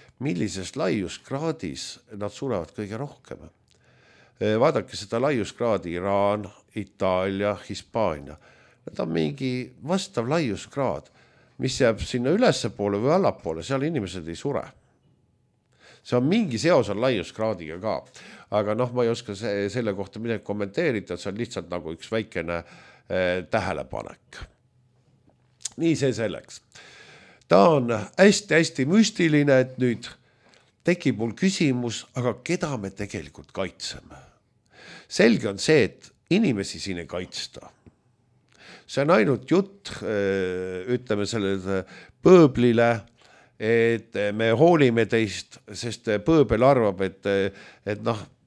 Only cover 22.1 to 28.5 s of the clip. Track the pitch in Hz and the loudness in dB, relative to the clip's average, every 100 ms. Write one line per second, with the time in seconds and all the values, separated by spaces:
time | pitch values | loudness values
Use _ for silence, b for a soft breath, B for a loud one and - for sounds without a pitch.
22.1 | 110 - 92 82 85 - B B B - | -6 -4 -6 -6 -6 -8 B B B -6
23.1 | 92 90 90 80 113 92 78 65 57 52 | -2 0 -2 -2 -4 -2 -6 -8 -10 -10
24.1 | - _ - - _ _ _ _ _ _ | -16 _ -20 -20 _ _ _ _ _ _
25.1 | _ _ _ _ _ - - 165 151 139 | _ _ _ _ _ -14 -4 0 0 0
26.1 | 113 107 76 - - _ B B B B | -2 -4 -8 -14 -20 _ B B B B
27.1 | B B B - 196 185 147 120 110 92 | B B B 4 6 8 6 2 -4 -2
28.1 | - 202 196 - | 6 6 6 2